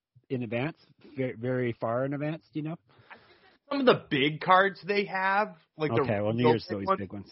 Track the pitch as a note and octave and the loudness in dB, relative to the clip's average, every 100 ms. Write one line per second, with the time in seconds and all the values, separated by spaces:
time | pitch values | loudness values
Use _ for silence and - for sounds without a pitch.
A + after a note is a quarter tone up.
0 | _ _ _ B2+ A#2+ A#2 C#3+ - _ _ | _ _ _ -8 -6 -4 -6 -8 _ _
1 | - - B2+ G#2+ A#2+ B2+ B2 A2+ A#2 A#2+ | -16 -8 -6 -6 -4 -2 -2 -4 -4 -2
2 | C3+ C#3+ D3+ E3 - D#3 D3+ E3+ _ - | -4 -4 -6 -8 -10 -10 -10 -10 _ -20
3 | - - - _ _ _ _ C#4+ B3+ E3+ | -20 -20 -20 _ _ _ _ 2 4 4
4 | - C#3+ C#3+ D#3 F3 F#3 G3 F#3 E3+ G3+ | 2 0 0 0 6 6 6 0 -4 -2
5 | G3+ F#3+ F#3+ G3 G#3 F3 _ - D#3 A#2 | -2 -2 0 0 -2 -6 _ -6 -2 0
6 | B2+ G2+ G#2 A2+ B2 A#2 - G#2 G2 F#3+ | 0 0 0 2 4 2 0 -6 -2 -4
7 | G2 G2+ G2 | -4 -12 -14